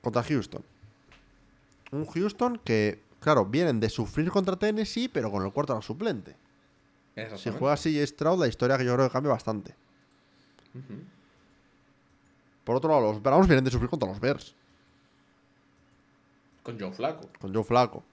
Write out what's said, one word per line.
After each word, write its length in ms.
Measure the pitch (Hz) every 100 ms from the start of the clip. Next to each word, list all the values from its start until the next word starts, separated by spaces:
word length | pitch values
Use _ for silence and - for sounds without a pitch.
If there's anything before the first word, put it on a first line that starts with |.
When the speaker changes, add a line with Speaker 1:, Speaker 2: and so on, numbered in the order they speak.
Speaker 1:
contra 220 | 120 117
Houston. 400 | 113 143 - 92 - _ - _ _ - _ _ _ _ _ _ -
Un 140 | 139 151
Houston 540 | 165 202 202 247 240
que, 380 | - 110 107 - _ _
claro, 260 | 151 143 98
vienen 340 | 135 175 117
de 100 | 107
sufrir 400 | - 110 - 165
contra 260 | 196 190 185
Tennessee, 520 | 214 214 208 233 254
pero 220 | 147 110
con 140 | 98 95
el 60 |
quarterback 320 | - - 113
suplente. 520 | - 127 220 123 90 - _ _ _ _ _ _ _ -
Speaker 2:
Exactamente. 360 | 110 101 117
Speaker 1:
Si 60 | 104
juega 200 | 131 147
C 160 | 160
J 140 | 147 143
Stroud, 320 | - 151 185
la 80 | 139
historia 300 | - 123 131
que 80 | 123
yo 80 | 123
creo 120 | 131
que 60 |
cambia 180 | 127 143
bastante. 440 | 117 - 107 - - _ _ _ _ _ _ _ _ _
Speaker 2:
Ujú. 280 | 123 135 110 185 _ _ _ _ _ _ _ _ _ _ _ _ _ _ _
Speaker 1:
Por 120 | - 123
otro 140 | 156
lado, 120 | 151
los 200 | 107 107
Browns 260 | 123 151 190
vienen 160 | 135
de 80 | 131
sufrir 180 | 120 120
contra 200 | 156 98
los 100 | 101
Bears. 340 | 123 143 - _ _ _ _ _ _ _ _ _ _ _ _ _ _ _ _ _ _ _ _ _
Speaker 2:
Con 160 | - 113
Joe 120 | 95
Flacco. 380 | 95 135 160 - -
Speaker 1:
Con 140 | 98
Joe 100 | 104
Flacco. 400 | 104 120 120 - _